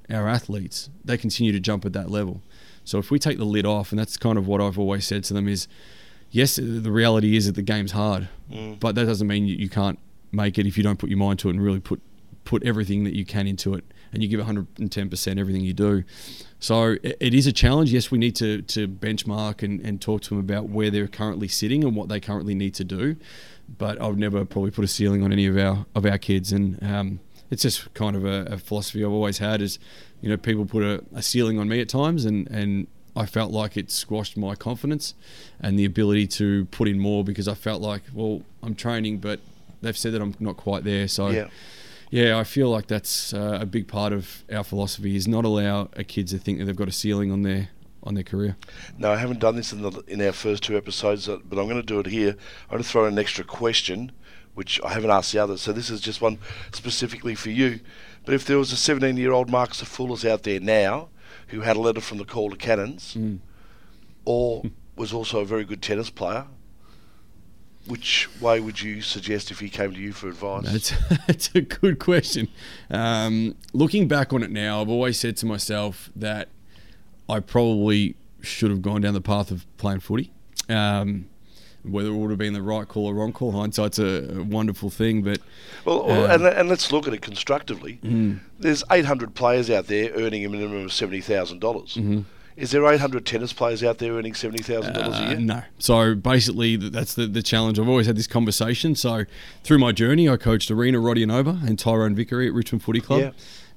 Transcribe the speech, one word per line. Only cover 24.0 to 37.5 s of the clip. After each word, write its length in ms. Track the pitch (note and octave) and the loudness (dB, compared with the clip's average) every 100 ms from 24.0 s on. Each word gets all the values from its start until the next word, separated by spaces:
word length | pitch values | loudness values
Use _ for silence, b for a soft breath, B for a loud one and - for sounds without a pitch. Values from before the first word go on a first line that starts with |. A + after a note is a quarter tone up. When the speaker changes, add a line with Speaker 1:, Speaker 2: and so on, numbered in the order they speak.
Speaker 1:
I 60 | A2+ | -2
would 100 | G2+ | 0
never 280 | G#2 G2+ F#2 | 0 0 -2
probably 260 | G#2 G2 | -2 -2
put 120 | - | 0
a 40 | G2+ | -2
ceiling 340 | - G2+ G2+ | 2 2 4
on 80 | G2 | 2
any 140 | G2+ G2 | 4 4
of 120 | G2 | 4
our, 280 | G2 G2 - | 2 0 -2
of 120 | G#2+ G2+ | 0 2
our 100 | G2 | 2
kids. 340 | - F#2+ F#2+ | 0 0 2
And, 300 | G2+ G2 F#2 | 2 0 0
um, 360 | G2+ G2+ G2 F#2+ - b b | -2 -2 -2 -6 -12 b b
it's 120 | C3 | -2
just 280 | B2+ - - - | -2 -2 -6 -4
kind 200 | G#2+ G2+ | -2 0
of 100 | G2 | 0
a, 200 | G2 F#2 | -2 -4
a 60 | G2 | -8
philosophy 440 | - G#2 G2 G#2+ | -4 -4 -4 -2
I've 80 | G#2 | 0
always 280 | G#2 G#2 F#2+ | 0 0 0
had 200 | G#2+ G#2+ | 0 0
is, 180 | G2+ - B B B B | 0 -4 B B B B
you 80 | G#2 | -2
know, 80 | G#2+ | -2
people 280 | A#2 G#2+ G2 | 0 0 0
put 180 | A2 | 0
a, 200 | G#2 G2+ - - | 0 -2 -6 -6
a 80 | |
ceiling 340 | - B2 A2 A2 | -2 2 2 2
on 100 | G#2 | 0
me 120 | A#2 | 0
at 80 | A2 | 0
times, 360 | C3 D3+ E3+ A2 | 0 2 2 0
and, 220 | G#2 - | 0 -2
and 360 | G#2+ G2+ G2 - - - - | -2 0 0 -2 -10 -10 -6
I 100 | G#2+ | -2
felt 260 | A2 G#2+ | -2 -2
like 240 | G#2+ G#2+ G#2 | -2 -2 -4
it 120 | F2+ | -4
squashed 480 | - - G#2+ G#2 G#2+ | -6 -4 -4 -4 -6
my 160 | G2 | -6
confidence 600 | G#2 A#2+ A#2+ C#3+ D3+ - - B B B B | -4 -6 -4 -2 -4 -6 -12 B B B B
and 180 | G2+ G2+ | 0 2
the 60 | G2+ | 2
ability 420 | F#2 G#2 G#2 G2+ | 4 4 4 2
to 380 | - G#2 G2+ F#2 | 2 2 2 0
put 220 | - G#2 | 0 0
in 120 | G2 | 2
more 240 | G2+ G#2 | 2 0
because 240 | G2+ G2+ | 0 -2
I 80 | G2 | -4